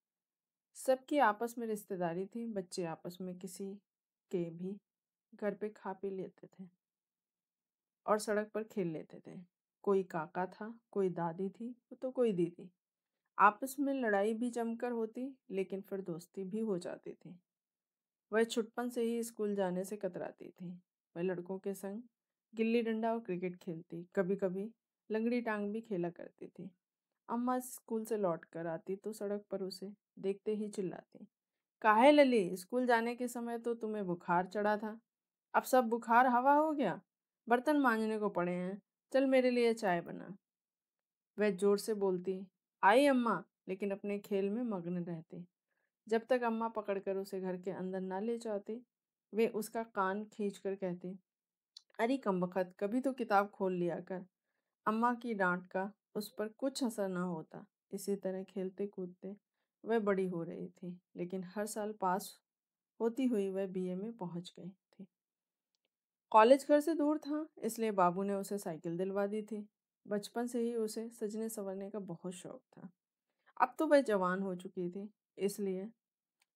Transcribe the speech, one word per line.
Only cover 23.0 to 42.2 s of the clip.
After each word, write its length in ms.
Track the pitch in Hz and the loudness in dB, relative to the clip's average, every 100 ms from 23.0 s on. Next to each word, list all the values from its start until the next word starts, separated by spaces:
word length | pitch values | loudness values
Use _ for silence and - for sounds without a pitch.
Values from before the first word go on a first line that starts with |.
| 226 | 0
और 80 | 226 | -2
क्रिकेट 360 | 226 180 180 180 | -2 -4 -4 -6
खेलती, 520 | - 165 - 170 175 | -10 -10 -10 -14 -4
कभी-कभी 580 | 202 180 196 190 190 220 - _ _ - | 0 2 2 0 -2 -8 -12 _ _ -4
लंगड़ी 300 | 220 233 247 | 0 2 0
टांग 320 | 240 214 202 | 0 -2 -2
भी 80 | 226 | -4
खेला 300 | 226 185 175 | -4 -2 -2
करती 380 | 175 - _ - | -6 -16 _ -18
थी। 220 | - 190 _ _ _ _ _ - | -14 -16 _ _ _ _ _ -6
अम्मा 300 | 233 247 254 | -2 0 -2
स्कूल 460 | 254 - - 226 | -4 -14 -6 -6
से 120 | 220 214 | -2 0
लौट 280 | 190 160 | 0 0
कर 220 | - 165 165 | -6 -8 -6
आती 300 | 160 - 196 | -6 -6 -8
तो 160 | 208 | -6
सड़क 320 | 220 202 202 - | -8 -6 -6 -6
पर 120 | 196 | -6
उसे 300 | 190 196 196 202 _ - | -6 -8 -14 -14 _ -8
देखते 360 | 190 196 214 | -4 -4 -4
ही 140 | 214 214 | -4 -4
चिल्लाती, 580 | 208 185 - _ - - _ _ _ _ _ | -4 -6 -6 _ -20 -20 _ _ _ _ _
"काहे 320 | 220 214 185 | 6 10 10
लली, 440 | 294 269 190 - 185 | 10 8 8 2 -2
स्कूल 300 | - 247 247 | -4 -2 4
जाने 300 | 233 233 240 | 4 2 -4
के 120 | 247 | -6
समय 300 | 240 233 233 | -6 -6 -4
तो 160 | 233 | -4
तुम्हें 320 | 233 214 214 185 | -4 -4 -4 -2
बुखार 400 | 175 - 175 185 | -4 2 2 2
चढ़ा 300 | 208 208 214 | 0 0 0
था, 240 | 220 226 _ _ _ _ _ | -2 -10 _ _ _ _ _
अब 80 | 220 | 0
सब 220 | 226 254 | 6 6
बुखार 420 | 226 233 226 233 254 | 6 0 4 6 8
हवा 280 | 240 269 | 6 6
हो 180 | 294 311 | 6 4
गया। 280 | 302 202 165 _ _ _ _ - | 2 0 -2 _ _ _ _ 2
बर्तन 280 | 247 302 294 | 2 4 4
मांजने 420 | 262 220 220 214 | 4 4 0 0
को 100 | 208 | 0
पड़े 240 | 180 175 | 0 0
हैं, 260 | 180 180 196 _ _ _ | 0 -4 -6 _ _ _
चल 140 | 262 269 | 2 6
मेरे 240 | 262 254 | 6 6
लिए 240 | 240 233 | 4 4
चाय 260 | 226 208 175 | 4 2 2
बना।" 360 | - 180 - 196 _ _ _ _ _ _ _ _ _ - | 0 -10 -12 -16 _ _ _ _ _ _ _ _ _ 2
वह 120 | 208 | 2
जोर 280 | 180 202 202 | 4 4 4
से 160 | 226 | 2
बोलती, 520 | 214 196 180 | 0 2 0